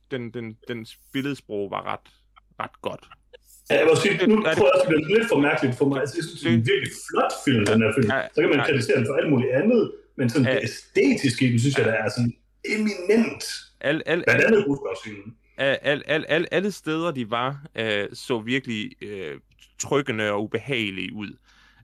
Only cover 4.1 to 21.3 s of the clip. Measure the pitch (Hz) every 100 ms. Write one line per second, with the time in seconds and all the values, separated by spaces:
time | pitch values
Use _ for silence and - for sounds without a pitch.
4.1 | 196 185 214 160 160 180 185 - 156 156
5.1 | 214 220 143 143 160 139 120 139 139 -
6.1 | - 160 - 143 117 113 196 - - -
7.1 | - - - - 120 104 107 110 120 110
8.1 | 135 - - 156 147 120 135 117 - 117
9.1 | 143 165 127 127 127 202 240 175 - -
10.1 | - 123 151 131 131 131 - - - 262
11.1 | 240 135 117 127 120 131 135 113 110 107
12.1 | - 120 - _ _ - 214 214 190 180
13.1 | 226 226 - - - - _ 131 156 -
14.1 | 170 - 123 - 220 143 139 - 95 110
15.1 | 104 104 - _ - 135 131 - 143 -
16.1 | 151 - 151 175 165 202 - - 160 170
17.1 | 139 110 117 127 143 143 - 113 104 101
18.1 | - - 120 110 131 127 110 104 - 104
19.1 | 101 85 69 _ _ _ _ - 143 139
20.1 | 110 107 101 107 113 117 131 104 95 92
21.1 | 107 101